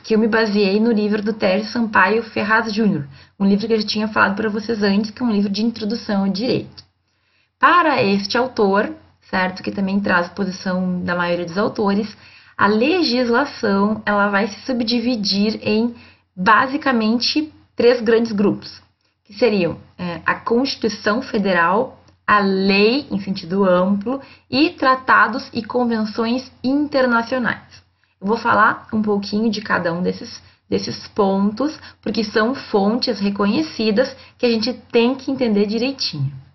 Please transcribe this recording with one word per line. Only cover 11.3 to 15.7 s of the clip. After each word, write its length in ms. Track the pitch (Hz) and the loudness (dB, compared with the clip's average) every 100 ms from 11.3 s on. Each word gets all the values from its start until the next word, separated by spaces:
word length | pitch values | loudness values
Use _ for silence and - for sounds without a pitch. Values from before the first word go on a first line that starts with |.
| 175 | -2
dos 140 | 175 175 | -4 -2
autores, 580 | 233 - 202 202 226 - - - - - | -2 0 0 0 -2 -10 -20 -20 -18 -2
a 100 | 202 | 2
legislação, 1400 | 214 269 370 277 247 240 233 285 - 214 196 202 214 - | 2 2 2 2 0 2 0 0 -4 0 2 0 -2 -2
ela 220 | 202 202 | 0 2
vai 180 | 196 233 | 0 -2
se 140 | - | -6
subdividir 960 | - 240 226 240 233 240 196 202 214 220 | -6 -4 0 0 0 -2 -2 0 0 -2
em, 320 | 208 | -2